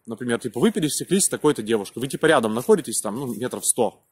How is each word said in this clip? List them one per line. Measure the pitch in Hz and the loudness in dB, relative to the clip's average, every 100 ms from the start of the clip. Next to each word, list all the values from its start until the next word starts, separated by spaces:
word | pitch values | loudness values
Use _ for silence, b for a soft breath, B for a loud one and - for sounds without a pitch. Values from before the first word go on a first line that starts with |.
| - | -14
Например, | 113 123 117 | -10 -4 -2
типа, | 120 120 | -4 0
вы | 196 | 0
пересеклись | 214 151 - 135 190 | 2 -2 -4 0 0
с | - | 0
такой-то | 123 151 139 | 2 2 0
девушкой. | 107 113 95 - | 0 -2 -2 -8
Вы, | 135 | -8
типа, | 170 156 | 0 4
рядом | 151 110 | 4 4
находитесь, | 110 127 208 139 110 | -2 2 2 2 -6
там, | 110 104 | -6 -6
ну, | 139 | -6
метров | 104 123 107 | -6 -6 -4
сто | - - 107 - _ | -4 0 0 -2 _